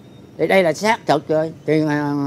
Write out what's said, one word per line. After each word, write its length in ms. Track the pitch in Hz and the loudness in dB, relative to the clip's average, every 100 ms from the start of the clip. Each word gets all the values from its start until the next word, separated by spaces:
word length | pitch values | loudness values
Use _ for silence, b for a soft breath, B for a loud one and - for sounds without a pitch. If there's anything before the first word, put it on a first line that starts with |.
| - - - - | -20 -20 -20 -6
Thì 100 | 165 | 0
đây 160 | 190 | 2
là 100 | 175 | 2
xác 320 | 143 208 226 - | 0 0 -2 0
thực 220 | 147 147 | 0 0
rồi. 240 | 156 160 160 - | -2 -2 -6 -2
Thì, 160 | 156 | 0
à, 320 | 156 147 147 143 | 2 -2 -2 -2